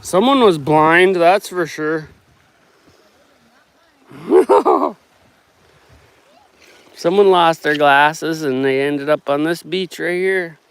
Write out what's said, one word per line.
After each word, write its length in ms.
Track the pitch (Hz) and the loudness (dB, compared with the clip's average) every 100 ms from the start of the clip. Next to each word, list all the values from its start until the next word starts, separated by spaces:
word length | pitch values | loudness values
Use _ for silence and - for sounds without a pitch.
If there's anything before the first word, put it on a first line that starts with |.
Someone 400 | - 175 233 277 | -2 -2 2 2
was 160 | 233 165 | 2 0
blind, 580 | 139 151 156 170 185 | 0 2 4 4 2
that's 340 | 185 170 202 - | 2 2 2 -2
for 180 | 180 160 | -8 -8
sure. 420 | - 156 160 151 _ _ _ _ _ _ _ _ _ _ _ _ _ _ _ _ _ _ _ _ | -6 -6 -6 -10 _ _ _ _ _ _ _ _ _ _ _ _ _ _ _ _ _ _ _ _
<laughs> 840 | - 160 415 - 480 294 415 - 208 _ _ _ _ _ _ _ _ _ _ _ _ _ _ _ _ _ - _ | -20 0 2 4 2 2 0 -2 -6 _ _ _ _ _ _ _ _ _ _ _ _ _ _ _ _ _ -20 _
Someone 340 | - 170 190 202 | -6 -2 2 4
lost 320 | 185 165 165 | 4 2 0
their 160 | 151 147 | -4 0
glasses 640 | 147 139 147 160 156 160 | 2 4 2 0 -8 -6
and 240 | 156 131 | -6 -4
they 160 | 135 135 | -2 -2
ended 280 | 139 147 139 | -2 -4 -4
up 200 | 151 - | -4 -2
on 140 | 143 | -4
this 180 | 156 170 | -2 -6
beach 380 | 156 180 180 - | -8 -8 -8 -8
right 160 | 160 | -8
here. 420 | 180 185 190 170 156 _ | -4 -4 -4 -6 -14 _